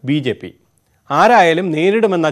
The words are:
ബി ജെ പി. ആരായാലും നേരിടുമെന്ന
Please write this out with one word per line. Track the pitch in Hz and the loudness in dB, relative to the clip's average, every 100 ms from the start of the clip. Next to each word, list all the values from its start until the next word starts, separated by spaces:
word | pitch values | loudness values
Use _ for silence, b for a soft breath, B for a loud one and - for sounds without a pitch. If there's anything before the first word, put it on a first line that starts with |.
| 131 | -6
ബി | 151 127 | -4 -4
ജെ | 104 | -6
പി. | 92 - _ _ _ _ - | -10 -20 _ _ _ _ -4
ആരായാലും | 143 214 233 175 165 190 156 | 0 4 4 2 0 -2 -2
നേരിടുമെന്ന | 180 220 220 180 156 | -2 0 0 0 -2